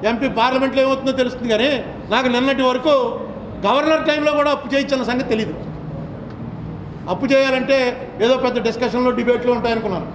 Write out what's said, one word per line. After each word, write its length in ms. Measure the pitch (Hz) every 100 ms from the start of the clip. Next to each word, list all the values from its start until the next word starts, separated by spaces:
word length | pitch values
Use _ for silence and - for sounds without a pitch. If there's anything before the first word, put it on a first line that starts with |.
ఎంపీ 240 | 208 233 269
పార్లమెంట్లో 540 | 214 240 262 262 247
ఏమవుతుందో 300 | 262 262 269
తెలుస్తుంది, 360 | 262 247 247 233
కానీ 360 | 214 254 269 - - -
నాకు 180 | 214 254
నిన్నటి 340 | 240 262 269
వరకు 580 | 254 254 311 277 233 233 - - - - -
గవర్నర్ 400 | 269 302 320 320
టైంలో 260 | 302 294
కూడా 180 | 294 294
అప్పు 240 | 285 240
చేయించిన 280 | 277 233 269
సంగతి 220 | 226 247
తెలియదు. 300 | 269 220 214 151 - - - - - - - - - - - - - - -
అప్పు 180 | 185 269
చేయాలంటే 840 | 269 269 262 254 269 247 240 - -
ఏదో 160 | 220 262
పెద్ద 260 | 254 240
డిస్కషన్లు, 480 | 220 226 240 240 247
డిబేట్లు 420 | 247 240 240 247
ఉంటాయనుకున్నాను. 540 | 240 233 220 208 180 143